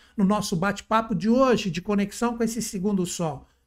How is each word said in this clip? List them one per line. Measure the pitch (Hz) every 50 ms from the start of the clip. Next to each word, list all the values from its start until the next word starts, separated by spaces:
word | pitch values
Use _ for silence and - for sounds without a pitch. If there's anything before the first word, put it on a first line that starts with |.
| _ _ _
no | - 196
nosso | 185 208 208 202 - -
bate-papo | 160 180 202 202 202 - _ 220 220 226 226 233
de | 165 170 220
hoje, | 233 262 269 247 226 220 226 202
de | 151 180
conexão | - - 208 202 202 202 - - 240 240 233 233
com | 233
esse | 226 226 240
segundo | - - - 190 175 214 208 185 180
sol, | 175 - - 175 156 135 135 - _ _ _ _